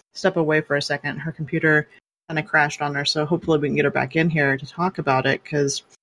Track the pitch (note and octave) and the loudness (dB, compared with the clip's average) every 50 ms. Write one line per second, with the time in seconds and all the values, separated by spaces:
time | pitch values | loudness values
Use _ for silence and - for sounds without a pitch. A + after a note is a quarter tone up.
0 | _ _ _ - - F#3+ F#3 F3 D#3+ D3+ D3+ D#3 D3+ - C#3+ C#3+ C#3+ - C#3+ C#3+ | _ _ _ -2 -2 -2 0 0 0 2 2 0 0 0 -2 -2 -2 -2 -6 -4
1 | - C#3+ C#3 D3 C#3+ D#3+ D#3 - D#3 C3+ - D#3+ D#3 D#3+ D3+ D3+ D3+ - - - | -4 -8 -8 -6 -8 -10 -8 -8 -8 -4 -4 0 2 4 4 4 2 0 -12 -20
2 | _ _ _ _ _ _ D#3+ D#3 D3+ - - D#3 D3 D3+ - - D3 D3 C#3+ C#3 | _ _ _ _ _ _ -6 -6 -4 0 2 2 2 2 0 -4 -4 -4 -2 -2
3 | C#3+ - - D#3 D3+ D3 E3+ E3 - - D#3+ D3+ C#3+ C#3+ C#3 D3 D3 C#3+ C#3 C3+ | -2 -2 0 0 0 0 0 -2 2 2 2 2 2 0 0 2 2 2 2 0
4 | B2+ C3 - D#3+ D#3+ F3 D#3 D#3+ C#3+ C#3 C3+ C3 C#3 C3 - - E3+ F#3 F#3 - | -2 0 0 0 0 2 2 2 2 2 0 -2 -4 -12 -6 -4 -4 -2 -2 -2
5 | D#3 C#3+ C3+ C3 C3 C#3 C3+ - - - D3+ D3 C#3+ C#3 C3+ - - _ - _ | -2 0 2 2 2 0 -2 -2 -4 -4 -2 0 0 0 -2 -6 -10 _ -20 _